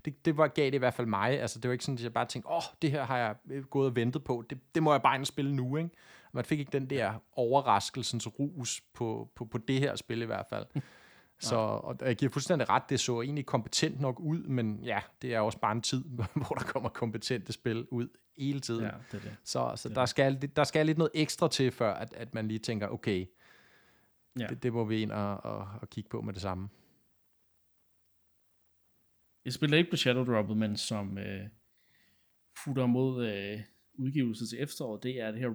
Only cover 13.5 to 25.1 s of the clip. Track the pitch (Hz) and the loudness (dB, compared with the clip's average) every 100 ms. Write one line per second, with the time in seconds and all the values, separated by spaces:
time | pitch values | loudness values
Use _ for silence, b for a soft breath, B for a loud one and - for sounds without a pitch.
13.5 | 127 - - - 135 139 123 160 165 - | -2 0 0 0 0 -2 -2 -2 -2 0
14.5 | 127 110 107 117 104 - _ 127 113 107 | 0 0 -2 -4 -4 -4 _ -2 2 2
15.5 | - 110 113 - 131 147 123 104 151 131 | 2 0 0 0 -2 -2 -4 -2 -2 -2
16.5 | - - 127 120 - 117 110 - 123 - | -4 -4 -4 -4 -2 -4 -4 -4 -4 -4
17.5 | - 120 113 - 120 120 - _ - 139 | -4 -2 -2 -2 -4 -4 -8 _ -4 -2
18.5 | 139 123 117 107 - 127 101 - 104 - | -2 -2 -2 -4 -6 -10 -10 -10 -12 -6
19.5 | 127 123 113 117 113 123 - 135 135 139 | -2 -2 -4 -4 0 2 4 2 2 0
20.5 | - 139 156 156 156 156 156 156 - 165 | 0 2 4 4 4 2 2 0 2 2
21.5 | - 127 - 110 - 110 - 117 113 107 | 4 2 2 0 0 -6 -10 -8 -4 -4
22.5 | 110 - 110 101 113 117 92 92 b b | -2 -2 -2 -2 -2 0 0 0 b b
23.5 | b b b b b b _ _ 127 110 | b b b b b b _ _ -6 -4
24.5 | 123 123 117 110 110 107 | -2 -2 0 0 0 0